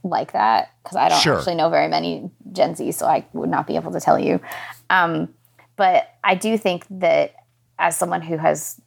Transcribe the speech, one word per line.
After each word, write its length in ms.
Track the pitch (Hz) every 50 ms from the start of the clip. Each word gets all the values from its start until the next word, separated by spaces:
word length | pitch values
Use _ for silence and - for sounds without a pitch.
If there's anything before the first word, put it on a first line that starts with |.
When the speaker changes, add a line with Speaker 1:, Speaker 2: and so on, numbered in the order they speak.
| _
Speaker 1:
like 300 | 185 165 - 131 - -
that, 360 | - 107 110 113 107 - - _ _ _
'cause 120 | - 175
I 140 | - 135 160
don't 100 | 165 156
Speaker 2:
Sure. 180 | - 160 135 87
Speaker 1:
actually 180 | - - 175
know 140 | 165 156 165
very 180 | 165 156 147 143
many 420 | 156 156 165 175 170 156 - 180 _ _ - -
Gen 240 | 190 185 - 160 170
Z, 160 | - - -
so 160 | 160 - - -
I 180 | 156 117 - _ -
would 160 | 160 156 170
not 160 | 170 - - -
be 80 | 147
able 160 | 165 165 160
to 80 | 175 160
tell 200 | - - 156 -
you. 200 | - - 165 180 - - - - - - - - _ _
Um, 380 | 180 185 175 170 165 156 165 170 - _ _ _ _ _ _ _ _ -
but 320 | 202 185 180 - - - - _ -
I 120 | 208 190
do 220 | 185 190 220 226 214
think 260 | - 196 175 175 - _
that 420 | 196 185 185 165 156 147 147 - _ - _ _ _ _ _ _ _ -
as 180 | - 170 165 -
someone 240 | 185 175 175 175
who 160 | 165 165 170 156
has 420 | 160 160 151 151 - - - - _